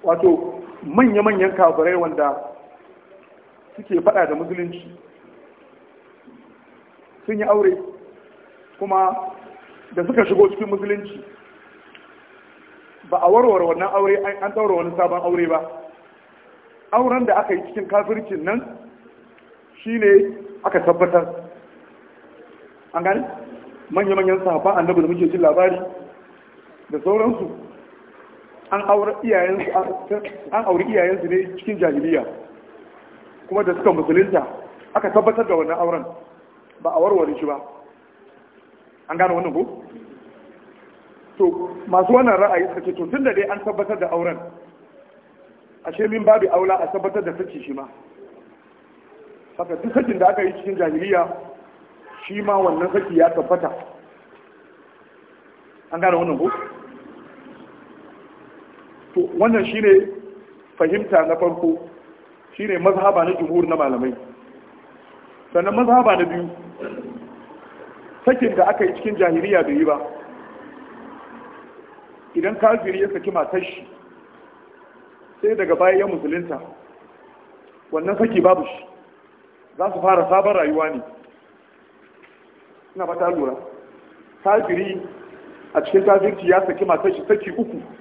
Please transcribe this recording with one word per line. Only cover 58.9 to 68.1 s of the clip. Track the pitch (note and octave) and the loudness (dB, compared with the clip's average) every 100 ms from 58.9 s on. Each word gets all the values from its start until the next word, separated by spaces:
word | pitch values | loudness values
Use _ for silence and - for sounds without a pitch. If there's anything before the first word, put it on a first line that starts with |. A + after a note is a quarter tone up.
| - - | -20 -4
To, | F3+ F3 E3+ | -2 -2 0
wannan | A3+ A3+ F#3 | 2 2 0
shi | A3 | 2
ne | G#3 F#3+ - - - - - - - - | 4 4 2 -12 -18 -20 -20 -20 -20 -4
fahimta | D#3+ G3+ - F3+ D#3+ | -2 -2 0 0 2
na | E3 | 0
farko, | F3 E3+ E3+ D#3+ - - - - - - - - | -2 0 -2 -2 -8 -20 -20 -20 -20 -20 -20 -10
shi | G#3 | -6
ne | F3+ | 2
mazhaba | F#3 F#3+ G3 F#3 | 2 4 2 4
na | E3+ F3 | 0 -2
jumhur | D#3 E3+ D#3+ | 0 0 0
na | D#3+ | 0
malamai. | C#3+ B2 B2+ A#2 - - - - - - - - - - - - - | 0 0 -4 -6 -16 -20 -20 -20 -20 -20 -20 -20 -20 -20 -20 -20 -4
Sannan | F3 F#3+ | -2 0
mazhaba | G#3 A#3+ B3+ A3+ F#3 | 0 4 4 6 2
na | |
biyu, | E3+ F3 F3 - - - - - - - - - - - - - - - - | 0 -4 -8 -12 -20 -14 -14 -12 -14 -16 -20 -20 -20 -20 -20 -20 -20 -20 -20